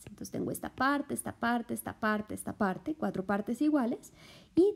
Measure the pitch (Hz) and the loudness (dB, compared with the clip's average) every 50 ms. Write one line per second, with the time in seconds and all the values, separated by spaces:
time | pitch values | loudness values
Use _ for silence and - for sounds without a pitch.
0 | - - 208 - - - - - - - - - - - - - 262 277 285 285 | -16 -16 -14 -12 -12 -8 -6 -4 -4 -4 -4 -6 -8 -10 -2 2 2 2 2 2
1 | 294 - 240 - - 214 - - 240 233 240 233 226 - 226 214 - - - - | -2 -4 -6 -6 -6 -8 -6 -4 -2 0 0 0 -2 -4 -6 -6 -6 -10 -6 -2
2 | 226 214 214 208 214 - 190 190 - 202 - - 208 190 180 180 - 311 311 - | 0 0 0 0 -2 -6 -8 -8 -8 -10 -2 0 0 0 0 -2 -4 -6 -4 -2
3 | 208 196 - 185 190 208 202 202 214 240 233 - 294 302 302 277 233 240 349 - | -2 -2 -2 -2 -2 0 0 0 0 -2 -2 2 2 4 4 4 2 2 -2 -4
4 | - - - - - - - - - - - 320 381 415 415 | -8 -20 -20 -20 -20 -20 -20 -20 -18 0 4 6 6 6 4